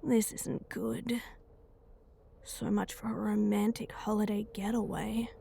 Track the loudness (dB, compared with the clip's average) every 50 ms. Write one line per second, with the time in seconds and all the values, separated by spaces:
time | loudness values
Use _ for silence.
0 | 2 6 6 6 6 4 -2 -6 -4 -4 -4 -4 -4 -6 -6 -4 -2 -2 -2 -2
1 | -2 -2 -2 -2 -2 -8 -16 -18 -20 -20 -20 -20 -20 -20 -20 -20 -20 -20 -20 -20
2 | -20 -20 -20 -20 -20 -20 -20 -20 -14 -12 -8 -4 0 2 2 2 2 0 -4 -6
3 | -4 -4 -2 0 0 2 2 4 4 4 4 4 4 2 2 0 -4 -8 -8 -6
4 | -2 0 2 2 2 2 2 0 -2 -4 -6 -4 -2 0 0 0 0 0 -2 -4
5 | -4 -2 0 0 -2 -2 -6 -14